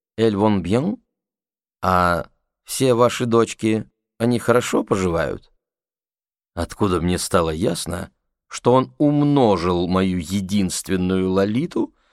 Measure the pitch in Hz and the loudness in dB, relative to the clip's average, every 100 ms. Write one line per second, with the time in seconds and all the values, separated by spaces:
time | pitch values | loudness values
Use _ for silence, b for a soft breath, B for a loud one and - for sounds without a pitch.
0 | _ - 113 101 107 101 85 107 165 233 | _ -2 0 2 2 0 0 -2 -2 -6
1 | _ _ _ _ _ _ _ _ 92 92 | _ _ _ _ _ _ _ _ 0 2
2 | 87 85 - _ _ _ - - 135 117 | 2 0 -4 _ _ _ -12 -2 0 4
3 | 120 - 127 113 110 - 110 110 107 _ | 2 2 0 2 2 -2 -2 -2 -4 _
4 | _ - 117 120 - 117 - 233 233 101 | _ -4 0 0 2 0 0 -2 0 0
5 | 92 82 73 - - _ _ _ _ _ | 0 -2 -4 -6 -14 _ _ _ _ _
6 | _ _ _ _ _ - 82 - 104 90 | _ _ _ _ _ -8 -8 -2 0 0
7 | 85 90 - 95 82 80 110 170 - 87 | 0 -2 0 0 0 -2 -4 -4 -6 -10
8 | 85 _ _ _ _ - - 127 131 - | -10 _ _ _ _ -4 2 2 0 0
9 | 147 147 147 143 120 95 87 87 87 92 | 0 2 2 4 4 4 2 0 0 0
10 | 95 90 78 101 95 101 95 - - 95 | 0 -2 -4 -4 -2 0 0 -4 -4 -2
11 | 90 95 92 92 101 110 170 - - _ | 0 0 0 0 0 -2 -4 -4 -6 _
12 | _ | _